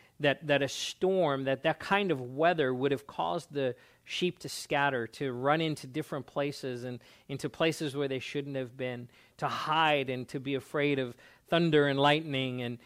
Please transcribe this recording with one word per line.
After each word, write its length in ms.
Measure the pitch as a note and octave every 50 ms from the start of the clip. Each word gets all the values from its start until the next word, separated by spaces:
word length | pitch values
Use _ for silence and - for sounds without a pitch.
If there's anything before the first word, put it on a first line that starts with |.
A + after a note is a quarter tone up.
| - _ _ -
that, 260 | D3 C#3+ C3+ - E3 D3
that 140 | C#3+ C#3
a 60 | C#3 C3
storm, 760 | - - - - - - - F#3 F#3+ F#3 E3+ D3 C#3 C3+ C3+
that, 200 | C3+ C3+ C3 -
that 160 | E3 D3+ -
kind 320 | - - G3 G3+ G#3 F#3
of 100 | D#3 C3
weather 520 | B2+ B2 C3 C#3 D#3+ E3+ F3+ D#3+ C#3+ B2+ B2+
would 180 | B2 C3+ C#3+
have 140 | C#3+ B2+ -
caused 460 | - - - E3 E3+ F3 E3+ - - D3
the 220 | C#3+ C3+ B2+ A#2+ - - - _ _ _
sheep 360 | - - - F3+ F3+ E3+ -
to 100 | - D3+
scatter, 580 | - - - - D#3 C#3+ C#3+ C#3+ C3+ A#2+ A#2 A2+
to 240 | - - D3 C3+
run 300 | B2 A#2+ B2+ C#3 D3+ D#3+
into 260 | E3 D#3+ D3+ - - C3+
different 380 | B2+ D3+ D3 - E3 C#3 B2
places 580 | - - D3 C#3+ D3 C#3 - - C3 B2 A#2+ A#2+
and 160 | B2+ B2 A#2 - - - - _ -
into 220 | C#3+ - - C#3+
places 460 | - - E3 E3 D3 - D#3+ C#3+ B2+
where 120 | C#3+ C#3+ C3+
they 120 | C3+ B2+
shouldn't 360 | - - - D3 C#3 C#3+ C#3
have 220 | C3+ C3 A#2+ B2 C3+
been, 300 | B2+ B2+ B2 B2 A#2+ A#2+ - - - _ _ -
to 100 | D#3 C3+
hide 600 | - - - D#3 D#3 D#3+ D#3+ D#3 D3+ C#3+ C3+ C3
and 180 | B2+ B2+ B2+ -
to 120 | - C#3+
be 160 | B2+ C#3 C#3
afraid 440 | C3 - - - D3+ C#3+ D3 C#3 C3
of 160 | C3 A#2+ A#2 - - - - _ _ -
thunder 380 | E3+ E3 E3+ E3 D3+ D3+ C#3+ C#3+
and 120 | C3+ C#3
lightning 640 | C#3 D3 D3 D#3 E3 D#3 C#3 C3 C3 C3 B2+ B2+
and, 160 | B2 A#2+ A#2+ A#2 -